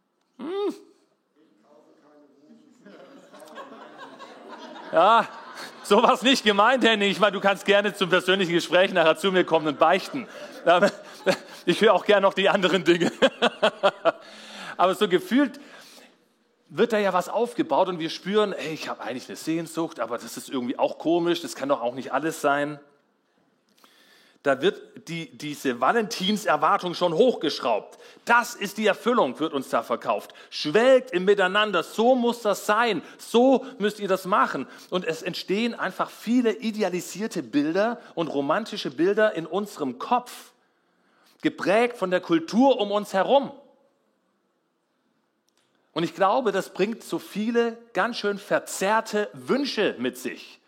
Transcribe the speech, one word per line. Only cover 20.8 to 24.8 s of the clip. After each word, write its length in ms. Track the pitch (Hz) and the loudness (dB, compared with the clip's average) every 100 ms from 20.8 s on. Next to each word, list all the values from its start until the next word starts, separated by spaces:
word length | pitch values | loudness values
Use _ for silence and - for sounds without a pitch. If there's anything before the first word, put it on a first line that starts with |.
| 143 - | -2 -2
komisch, 420 | 151 170 170 170 | -2 0 0 -2
das 140 | - | -6
kann 160 | - 135 | -8 -4
doch 120 | 143 | -2
auch 120 | 123 | -2
nicht 200 | 131 120 | -6 -6
alles 280 | 135 160 156 | -4 -4 -2
sein. 380 | 143 143 143 147 - _ _ _ _ _ _ _ _ _ _ _ _ _ _ _ | 0 0 -2 -8 -18 _ _ _ _ _ _ _ _ _ _ _ _ _ _ _
Da 180 | 139 131 | 0 2
wird 460 | 175 - | 0 -2